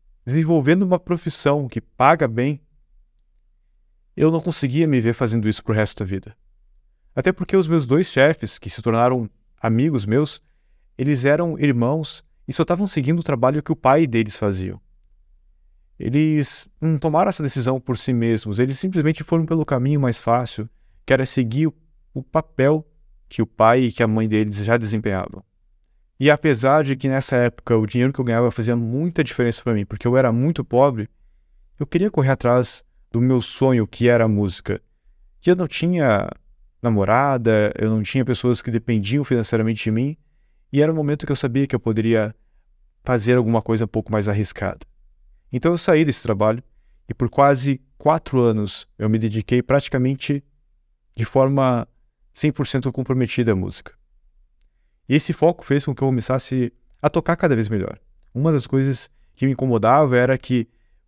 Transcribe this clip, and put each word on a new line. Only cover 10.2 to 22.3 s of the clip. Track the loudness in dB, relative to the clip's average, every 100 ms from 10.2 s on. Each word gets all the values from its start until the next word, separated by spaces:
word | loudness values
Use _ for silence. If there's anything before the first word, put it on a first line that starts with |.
| 0 -6 _ _ _ _ _ -6
eles | -2 0
eram | 2 0 0 0
irmãos | 0 2 0 -2 -6 -12 -20 _ -8
e |
só | -4 -2
tavam | 0 -2
seguindo | -2 -2 -2
o |
trabalho | -2 0 0 0
que | -2
o | 0
pai | 2 4 4
deles | 0 -2 -2
fazia. | -2 -2 -6 -10 _ _ _ _ _ _ _ _ _ _ _ -10
Eles | -2 0 2 0 -2 -8 -16 _
não | -2 0
tomaram | 0 2 0
essa | 0
decisão | -4 -2 -2 -2
por | -4 -4
si | -2
mesmos, | 0 2 0 -2 -2
eles | 0 -2
simplesmente | -4 0 0 -2
foram | -2 -2 0
pelo | -2 -2
caminho | -2 0 0
mais | 0 -2
fácil, | 0 0 -2 -8 -12 -16 _ _ 0
que |
era | 0 2
seguir | -2 -2 0 -2
o, | -4 _ _ _
o | -14
papel | -6